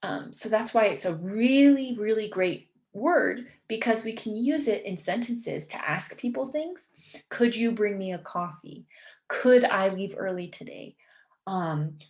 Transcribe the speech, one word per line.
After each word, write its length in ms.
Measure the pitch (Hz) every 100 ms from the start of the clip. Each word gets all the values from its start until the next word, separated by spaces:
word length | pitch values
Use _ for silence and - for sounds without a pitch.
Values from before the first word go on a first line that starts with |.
Um, 300 | 185 190 -
so 160 | - 220
that's 240 | 214 233
why 140 | 233 214
it's 180 | 160
a 100 | 185
really, 800 | 165 175 208 240 269 285 277 262 240
really 300 | 214 220 214
great 420 | 185 185 170 - _ _
word, 540 | 196 262 339 - 240 247 - _
because 360 | 220 240 220
we 80 | 220
can 240 | 220 - 214
use 320 | 247 311 277
it 160 | 202
in 120 | - 180
sentences 720 | - 190 240 233 - 143 151
to 220 | - -
ask 260 | 151 - -
people 300 | 240 240 269
things. 440 | 302 320 359 - _ - - _
Could 260 | - 240
you 180 | 220 233
bring 260 | 220 208 202
me 140 | 190
a 60 | 175
coffee? 680 | - 180 175 147 - - - - - - _
Could 360 | - 247 247
I 240 | 240 196 190
leave 260 | 190 196 -
early 320 | 190 185 175
today? 480 | - - - - - _ _ _ _ -
Um, 520 | 185 170 156 151 -